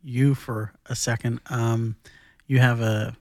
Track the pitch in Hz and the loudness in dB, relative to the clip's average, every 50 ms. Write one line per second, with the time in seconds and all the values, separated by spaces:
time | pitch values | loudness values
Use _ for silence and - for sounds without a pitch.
0 | _ 151 120 123 135 143 139 131 - - 120 110 110 107 _ _ _ - 127 - | _ -6 0 4 4 4 4 2 -2 -8 -6 -6 -6 -8 _ _ _ -10 -8 -6
1 | - - 117 113 - 123 117 120 _ - 131 123 117 117 113 113 113 113 107 - | -2 -2 -4 -2 -2 -4 -6 -6 _ -8 -4 -2 0 0 0 0 -2 -4 -6 -8
2 | _ - - - _ _ _ _ _ _ 135 127 123 127 120 113 117 110 110 107 | _ -20 -20 -20 _ _ _ _ _ _ 2 4 4 4 4 2 0 0 0 -2
3 | 104 - - _ | -2 -6 -8 _